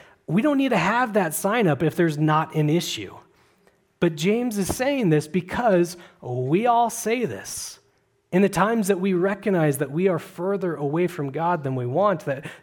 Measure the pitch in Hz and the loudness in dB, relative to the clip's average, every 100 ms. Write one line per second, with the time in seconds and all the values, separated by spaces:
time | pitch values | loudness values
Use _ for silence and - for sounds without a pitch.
0 | - _ - 170 294 277 269 202 180 233 | -20 _ -2 0 2 2 2 2 2 0
1 | 247 202 165 - 196 240 185 139 156 - | 0 0 0 -2 -2 2 2 2 0 2
2 | 165 147 156 151 123 156 151 170 160 110 | 0 2 2 2 0 0 2 0 -2 -8
3 | 92 - - _ _ _ _ _ _ - | -10 -14 -20 _ _ _ _ _ _ -2
4 | 170 151 180 226 247 208 185 - 262 277 | -2 0 0 0 0 -2 -2 -2 -2 2
5 | 190 151 147 180 175 196 240 180 170 - | 4 2 2 -4 -4 0 2 4 2 -4
6 | - _ 123 123 127 180 240 233 233 - | -20 _ -8 -4 0 2 2 2 2 -2
7 | 214 247 190 95 - - - - _ _ | -4 -2 -4 -6 -12 -12 -12 -16 _ _
8 | _ _ - 180 196 190 202 233 190 180 | _ _ -2 2 4 4 2 2 0 0
9 | 196 175 190 202 208 185 151 135 139 151 | 0 0 0 -2 0 2 2 0 -2 0
10 | 190 165 - - 185 202 180 139 143 165 | 0 0 -6 -8 -4 -2 -4 -4 -2 0
11 | 180 - 139 139 170 175 135 131 123 151 | -2 -2 -6 -2 -2 0 -2 -4 -2 0
12 | 208 165 147 131 - - | 2 0 -4 -8 -8 -8